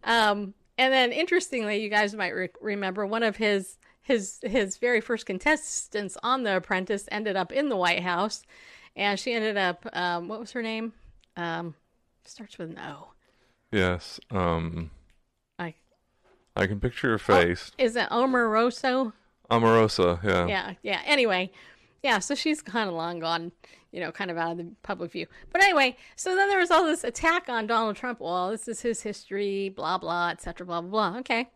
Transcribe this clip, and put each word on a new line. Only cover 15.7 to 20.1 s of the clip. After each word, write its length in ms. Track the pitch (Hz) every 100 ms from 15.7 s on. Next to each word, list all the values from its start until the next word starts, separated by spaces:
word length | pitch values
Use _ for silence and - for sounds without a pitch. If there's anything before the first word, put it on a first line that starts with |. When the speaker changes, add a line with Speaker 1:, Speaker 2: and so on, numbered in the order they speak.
| 156 _ _ _ _ _ _ _ -
Speaker 2:
I 120 | 95
can 120 | 101
picture 300 | 123 - 135
her 60 | 110
Speaker 1:
Oh, 20 |
Speaker 2:
face. 540 | - 98 87 87 - -
Speaker 1:
is 160 | 254 233
it 120 | 220
Omarosa? 1000 | 233 262 254 233 214 240 233 269 254 254 - _ _ _
Speaker 2:
Omarosa, 720 | 117 113 113 110 - 90